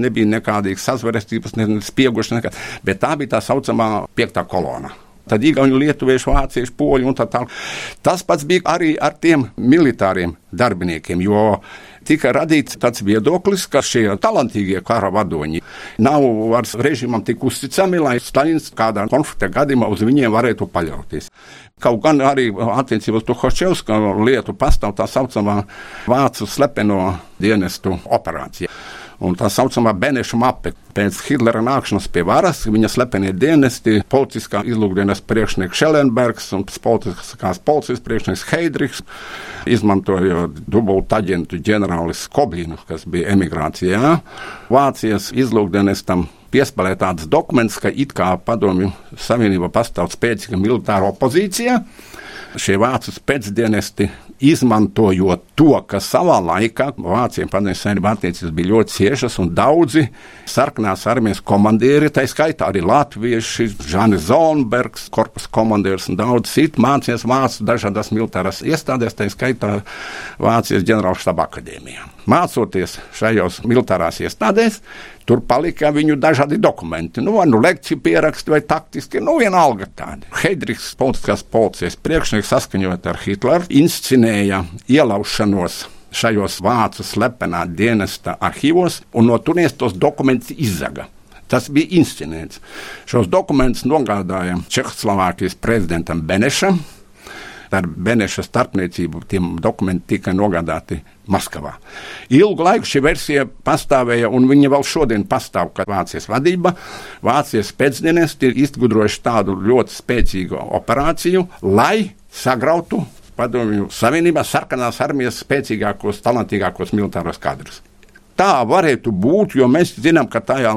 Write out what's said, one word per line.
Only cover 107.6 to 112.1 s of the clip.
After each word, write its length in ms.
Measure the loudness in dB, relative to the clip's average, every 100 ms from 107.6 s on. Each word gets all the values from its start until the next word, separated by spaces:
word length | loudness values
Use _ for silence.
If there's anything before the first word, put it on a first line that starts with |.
| -2
spēcdienesti 760 | 0 0 0 2 2 2 2 0
ir 140 | 2
izgudrojuši 560 | 0 2 2 4 2 0 0
tādu 300 | 0 0 0
ļoti 380 | 2 2 2 -6
spēcīgu 680 | -2 2 2 2 -4 -6 -4 -4
operāciju, 640 | -2 0 0 0 0 0 -2 -4 2
lai 460 | 4 4 2 -2